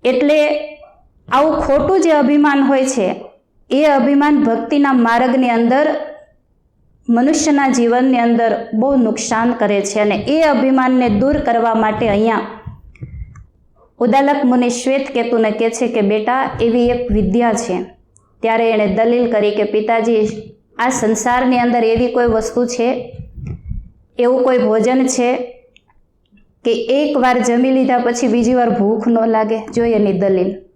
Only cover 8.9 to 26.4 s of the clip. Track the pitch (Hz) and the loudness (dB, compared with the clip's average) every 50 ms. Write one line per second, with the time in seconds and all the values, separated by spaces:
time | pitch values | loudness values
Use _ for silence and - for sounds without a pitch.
8.9 | 277 269 240 220 214 - - - 233 220 226 240 240 - 214 208 208 202 196 202 | 2 2 0 0 -2 -4 -4 -4 -2 0 0 0 0 0 -2 -2 0 -2 -2 -2
9.9 | - 220 208 208 202 208 208 - 285 311 330 302 285 233 254 262 262 262 254 254 | -2 -2 0 0 -2 -2 -2 -2 0 2 2 2 2 2 2 2 2 2 2 2
10.9 | 254 254 247 240 208 202 226 269 302 302 294 - 233 233 226 233 226 220 220 214 | 0 0 0 0 0 0 0 0 0 -2 -2 -2 -2 0 0 0 0 0 0 0
11.9 | 214 214 240 226 202 202 214 226 - - - - - - - - - - - - | -2 -2 -2 0 0 0 0 0 0 -2 -4 -8 -12 -16 -18 -18 -20 -20 -20 -20
12.9 | - - - - - - - - - - - _ _ _ _ _ _ _ _ _ | -20 -18 -18 -16 -14 -14 -16 -16 -16 -20 -20 _ _ _ _ _ _ _ _ _
13.9 | _ _ 240 233 214 269 277 277 294 285 285 247 247 247 240 240 240 - - 262 | _ _ -2 0 2 2 2 2 0 0 0 0 2 2 0 0 -2 -2 -2 -2
14.9 | 262 269 269 - - 240 233 233 233 233 226 214 214 214 226 226 226 - 254 226 | -2 -2 -2 -4 -4 -4 -4 -2 0 0 0 0 0 0 -2 -2 -2 -2 -4 -2
15.9 | 233 226 208 196 208 214 214 226 247 262 269 - - - 233 233 226 247 240 240 | -2 0 0 0 0 0 0 -2 -2 -2 -2 -4 -4 -2 0 0 2 2 2 0
16.9 | 247 247 247 247 208 214 202 185 185 - - 175 170 170 - - 180 180 185 - | 0 -2 -2 -2 -2 0 0 0 0 2 2 2 0 -2 -4 -4 -6 -6 -6 -8
17.9 | - _ _ _ _ _ _ _ _ _ - 220 226 226 233 226 226 214 214 202 | -14 _ _ _ _ _ _ _ _ _ -4 -2 0 2 2 2 2 2 0 0
18.9 | 190 214 226 233 240 240 247 233 233 214 202 208 208 214 208 202 208 214 214 220 | 2 2 2 2 2 2 0 0 0 0 0 0 0 0 -2 0 0 -2 0 0
19.9 | 233 226 214 226 233 220 214 214 - - - - - _ _ _ _ - 226 254 | 0 0 0 2 2 2 0 0 -4 -8 -14 -18 -20 _ _ _ _ -4 -2 -2
20.9 | 262 254 233 214 226 226 - 247 240 247 262 254 254 247 240 240 240 240 226 220 | -2 -2 0 -2 -2 0 0 0 0 0 2 2 0 2 0 0 0 0 2 2
21.9 | 226 233 247 240 240 254 240 240 220 220 220 220 - 240 247 240 - - 226 240 | 2 0 0 0 0 0 0 2 0 0 -2 -2 -2 -2 -2 -2 -2 -2 -2 -2
22.9 | 262 - - - - - - - - - - - - - - - - - - - | -2 -4 -8 -12 -14 -16 -18 -16 -16 -14 -12 -12 -12 -14 -12 -10 -10 -10 -10 -14
23.9 | - _ _ _ _ - 240 240 254 262 254 262 254 247 214 214 214 220 208 247 | -20 _ _ _ _ -2 0 2 2 2 2 2 2 2 2 2 0 2 2 2
24.9 | 254 262 254 262 - - 247 240 254 - 247 - - - _ _ _ - _ _ | 2 0 0 0 0 -2 0 0 -2 -2 -6 -10 -14 -20 _ _ _ -20 _ _
25.9 | _ _ _ _ _ _ _ _ _ - | _ _ _ _ _ _ _ _ _ -20